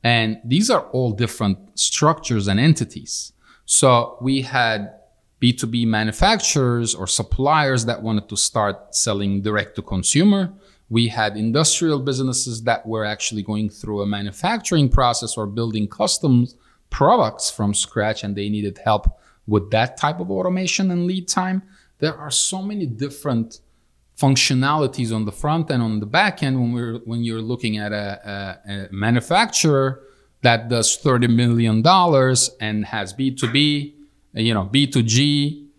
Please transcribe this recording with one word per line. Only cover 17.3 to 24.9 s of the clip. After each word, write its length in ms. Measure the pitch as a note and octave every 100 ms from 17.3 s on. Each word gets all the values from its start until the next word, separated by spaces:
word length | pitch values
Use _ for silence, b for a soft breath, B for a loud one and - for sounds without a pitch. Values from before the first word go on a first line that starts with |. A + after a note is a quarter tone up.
| - -
from 240 | - G#2
scratch, 500 | G2+ - - G#2+ G#2+
and 100 | G2+
they 140 | G2+ G2+
needed 300 | G#2 G#2 -
help 240 | - G#2+ - b b b -
with 240 | G#2 G2
that 260 | A2 B2 -
type 200 | D3 E3+
of 120 | F3+
automation 600 | F#3+ F#3 F#3 F3+ - F#3+
and 160 | F3 F3
lead 220 | F#3 F3
time. 340 | - F#3 F#3+ b b b _
There 180 | D3+ D3+
are 140 | D3+
so 320 | - - F#3+
many 240 | G3 G#3 D#3
different 760 | A2 C#3 - D3 A#2 A2+ - _ _ _ _ _ -
functionalities 960 | C#3 C3 - C3 C#3 D3+ C3+